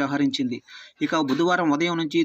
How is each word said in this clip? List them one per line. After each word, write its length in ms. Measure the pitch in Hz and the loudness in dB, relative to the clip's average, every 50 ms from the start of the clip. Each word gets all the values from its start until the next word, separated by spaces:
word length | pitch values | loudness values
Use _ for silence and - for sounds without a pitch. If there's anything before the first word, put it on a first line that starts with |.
వ్యవహరించింది. 600 | 143 131 143 139 143 135 123 - 135 123 120 113 - - - - - - _ _ 151 | 0 0 0 0 0 0 0 -2 -4 -4 -4 -8 -10 -14 -20 -20 -20 -20 _ _ -4
ఇక 140 | 147 175 160 - 131 | -2 0 0 0 0
బుధవారం 380 | 131 147 170 180 180 175 175 156 143 | 0 2 2 2 2 2 2 2 2
ఉదయం 220 | 147 170 175 170 165 165 | 2 0 0 0 -2 -4
నుంచి 200 | 151 165 165 165 | 0 0 0 0